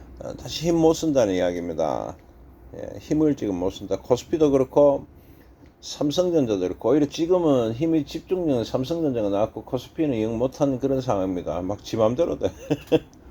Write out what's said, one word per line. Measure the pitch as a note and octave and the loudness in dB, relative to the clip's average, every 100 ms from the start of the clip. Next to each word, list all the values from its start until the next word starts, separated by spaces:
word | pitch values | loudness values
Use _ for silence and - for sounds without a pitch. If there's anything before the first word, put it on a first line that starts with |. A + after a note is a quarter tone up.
| - - | -20 -16
아, | - | -14
다시 | - B2+ - D#3+ | -12 -12 -6 0
힘 | E3+ | 4
못 | D#3+ | 4
쓴다는 | D#3+ E3 C3+ A2 F#2 | 4 2 2 4 2
이야기입니다. | F2 F2+ E2+ D#2+ D#2 B1 G#1+ - - - - - - - | 0 -2 -4 -2 -2 -2 -6 -12 -18 -20 -20 -20 -20 -14
예, | - - | -14 -12
힘을 | - D3+ D#3 C3+ | -4 0 2 0
지금 | G#2+ F2+ | -2 -2
못 | F#2 | -2
쓴다. | - G2 F#2+ | -4 -6 -6
코스피도 | - B2 - E3 D3+ | 0 -2 0 2 4
그렇고 | C3+ C3 - D3 C#3 - - - - - - - _ - | 4 2 4 4 4 -4 -20 -20 -20 -20 -20 -20 _ -14
삼성전자도 | - D3 D3 F3+ E3 B2 G2+ | -4 -2 0 2 2 2 0
그렇고 | F2+ F2+ - | -2 -2 2
오히려 | D3 C#3+ | 2 2
지금은 | - E3 F3+ E3 C3+ A2+ | 0 0 2 4 2 2
힘이 | A#2 E3 D#3+ C#3+ | 0 0 0 -2
집중된 | D#3+ - F#3 E3+ B2+ | -8 -4 -2 0 0
삼성전자가 | A2 B2+ B2+ E3 D#3 A#2+ G#2 | 0 -2 -2 -2 -2 0 0
나왔고 | G2 A2 - - | 0 0 -4 -8
코스피는 | C3 - - D#3 A#2 | -8 -8 -4 -2 0
영 | A2 A2+ | -2 0
못한 | C3 - C#3+ B2+ | -2 0 -2 0
그런 | C3+ C3+ | -2 -2
상황입니다. | B2 G#2 F#2+ F2+ E2 D#2+ | 0 -2 0 -4 -4 -6
막 | F#2 G2+ | -4 -8
지 | - A2+ | -6 0
맘대로 | A2 B2 E3+ - | 2 2 -2 -2
돼. | G2+ | -4
<laughs> | - - D3+ - - - - - | -6 -6 -6 0 0 0 -20 -20